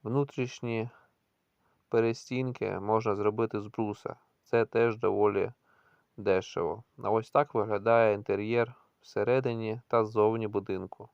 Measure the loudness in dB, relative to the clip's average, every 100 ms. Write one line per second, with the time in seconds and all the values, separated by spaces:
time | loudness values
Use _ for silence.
0 | -2 -2 -2 -4 -6 -6 -6 -4 -6 -10
1 | _ _ _ _ _ _ _ _ _ 2
2 | 2 0 -4 -4 -4 -4 -4 -4 0 2
3 | 2 0 0 0 -2 -2 -8 -4 -4 -4
4 | -10 -12 _ _ _ 0 2 2 2 2
5 | 0 4 2 2 -2 -6 _ _ _ _
6 | _ -6 0 0 0 -4 -4 -6 -12 -10
7 | -2 -2 2 0 0 -2 -2 0 4 4
8 | 4 2 -2 -4 0 0 -2 -4 _ _
9 | -8 -4 0 0 0 -4 -6 -8 _ 0
10 | 2 2 2 2 -2 -4 -4 -6 -6 -14
11 | -20